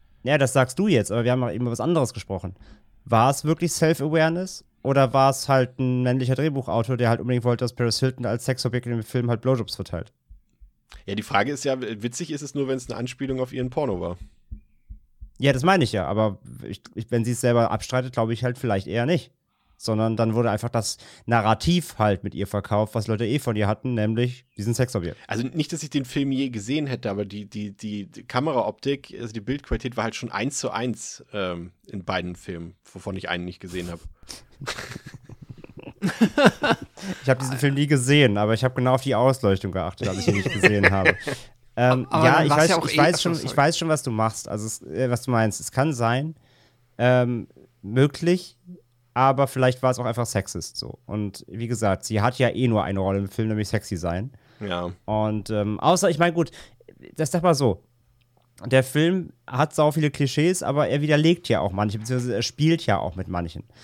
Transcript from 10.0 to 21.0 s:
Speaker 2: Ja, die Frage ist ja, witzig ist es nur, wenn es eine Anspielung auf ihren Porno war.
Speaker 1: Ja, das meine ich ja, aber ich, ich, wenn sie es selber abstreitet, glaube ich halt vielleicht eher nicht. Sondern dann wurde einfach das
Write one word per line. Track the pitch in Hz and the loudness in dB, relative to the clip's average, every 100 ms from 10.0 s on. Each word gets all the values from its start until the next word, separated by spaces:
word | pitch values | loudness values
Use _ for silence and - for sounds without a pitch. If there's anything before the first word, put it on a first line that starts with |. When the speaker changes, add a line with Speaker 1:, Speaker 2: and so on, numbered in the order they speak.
| - _ _ - _ _ - _ _ - - | -8 _ _ -20 _ _ -20 _ _ -18 -8
Speaker 2:
Ja, | 101 | -8
die | |
Frage | 104 104 117 | 0 0 2
ist | 139 143 | -2 -2
ja, | 131 | -2
witzig | 113 107 120 120 170 | -4 -6 -6 -6 -8
ist | 147 | -8
es | 147 143 | -6 -4
nur, | 131 | -2
wenn | 131 | -4
es | - | -4
eine | 113 | -8
Anspielung | 120 - 135 131 | -8 -6 -4 -2
auf | 127 | -4
ihren | 127 127 | -4 -4
Porno | 143 139 92 | -2 -2 -2
war. | 87 90 - _ - - _ _ - - _ - - - | -4 -8 -14 _ -18 -18 _ _ -20 -20 _ -20 -18 -2
Speaker 1:
Ja, | 139 | 0
das | 131 | 2
meine | 160 190 | 4 4
ich | 123 | 2
ja, | 104 76 | 0 -2
aber | 104 110 95 120 127 | 0 0 -2 -14 -16
ich, | 55 101 - | -12 -12 -12
ich, | - 117 | -12 -4
wenn | 120 113 | -2 0
sie | |
es | 117 | 0
selber | 123 120 117 | 2 4 2
abstreitet, | 110 - 127 127 | 0 -2 -4 -2
glaube | 120 113 | -2 -2
ich | 113 | -2
halt | 127 120 | -4 -2
vielleicht | 117 98 95 | -2 -2 -2
eher | 107 120 | -2 0
nicht. | 123 - _ _ _ _ _ | 0 -2 _ _ _ _ _
Sondern | - 107 113 110 | -4 0 0 2
dann | 113 110 | 0 2
wurde | 117 | 0
einfach | 107 120 | 0 -2
das | 117 107 - | -2 -4 -8